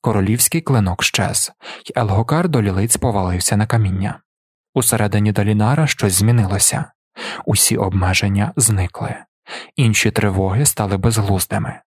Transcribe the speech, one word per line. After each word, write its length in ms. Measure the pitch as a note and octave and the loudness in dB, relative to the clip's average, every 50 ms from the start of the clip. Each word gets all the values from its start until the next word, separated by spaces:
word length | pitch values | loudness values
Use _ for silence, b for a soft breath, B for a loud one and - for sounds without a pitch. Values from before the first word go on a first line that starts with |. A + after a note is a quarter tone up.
| - | 0
Королівський 540 | B2 A2 G2+ F#2+ G2 A2 A#2+ - - - E3 | 2 0 2 2 0 0 0 0 0 -2 -4
клинок 420 | D#3+ - C#3 A2+ G2+ F#2 F2+ - | -2 0 0 2 2 0 -2 -2
щез, 500 | - - - - - - - - - - - B B B B B B | -4 -4 -2 -2 -2 -2 -2 -4 -6 -6 -10 B B B B B B
й 60 | B - | B -4
Елгокар 520 | - A#2+ G2+ G2 G2 A#2 - D3+ D#3+ F3 F3+ | -2 0 0 0 0 2 2 0 0 0 0
до 140 | D3 B2+ | 0 0
лілиць 340 | G#2 G2+ F#2 F#2+ G2+ A2+ - | 0 0 0 0 0 0 -2
повалився 600 | - - B2+ G#2+ G2+ F#2 F2+ F2+ F2+ - - - | -2 -2 -2 0 0 0 0 -2 -2 -2 0 0
на 100 | G2+ G#2+ | 0 0
каміння. 540 | G#2+ - A2 G#2+ F#2+ F#2 F#2 F#2+ G#2+ - - _ _ _ _ _ _ _ _ _ _ _ | 2 2 0 2 0 0 -2 -4 -6 -8 -10 _ _ _ _ _ _ _ _ _ _ _
Усередині 580 | C3 A#2+ - - G#2+ G#2 G2+ G2 G#2 G#2 G#2+ | 0 0 2 2 2 0 0 2 2 2 2
Далінара 540 | G2+ G#2 G2+ G#2 G#2+ G#2 G#2+ A2 C#3 D#3+ D#3+ | 2 2 2 2 2 2 2 2 2 2 0
щось 260 | C#3 - - - G2+ | 0 0 0 0 0
змінилося. 720 | F#2 F#2+ G2+ A2 A#2+ A2+ G2+ F#2+ G2+ F#2 - - - - - - _ _ _ _ B B B B B B B | 2 2 2 4 4 4 2 2 0 0 0 0 0 -2 -6 -8 _ _ _ _ B B B B B B B
Усі 320 | - G#2 - - - A2 | -2 0 0 2 0 0
обмеження 760 | - - F#2+ F#2+ F#2+ F#2 F#2 F#2 - - G2+ G2 G2 G#2 D#3 - | 0 0 0 0 0 0 2 0 0 0 0 0 0 0 0 0
зникли. 580 | - - - G#2+ G2 F#2 F2 _ - - - - - - _ _ _ B B B B B B B | 0 0 2 2 0 0 -2 _ -8 -8 -8 -8 -10 -14 _ _ _ B B B B B B B
Інші 340 | - C3+ A2+ G#2+ - - A2 | 0 2 2 2 2 0 0
тривоги 540 | - A2 G#2 G#2 F#2+ F#2+ F#2+ F#2+ F#2+ A#2+ D3 | 0 2 0 2 2 0 0 0 0 2 0
стали 300 | C#3+ - - G#2+ G2 G2+ | 0 0 0 -2 0 0
безглуздими. 840 | F#2+ F#2+ A#2 A2 A2 G#2 G2 G2+ F#2 - - - G2+ D#2+ - - - _ _ | 2 2 2 2 2 0 0 0 -2 -2 -4 -4 -4 -4 -6 -8 -12 _ _